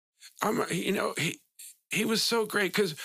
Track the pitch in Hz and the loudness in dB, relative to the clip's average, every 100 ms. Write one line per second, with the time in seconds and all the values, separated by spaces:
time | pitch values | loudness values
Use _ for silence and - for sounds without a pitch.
0 | _ _ - - 196 233 - 170 190 196 | _ _ -20 -2 0 0 0 0 0 0
1 | - - 151 - _ - - - - - | 0 -2 -4 -4 _ -20 -20 -20 -6 -2
2 | 226 220 - 233 220 220 196 196 196 156 | 0 2 2 2 0 0 2 2 2 0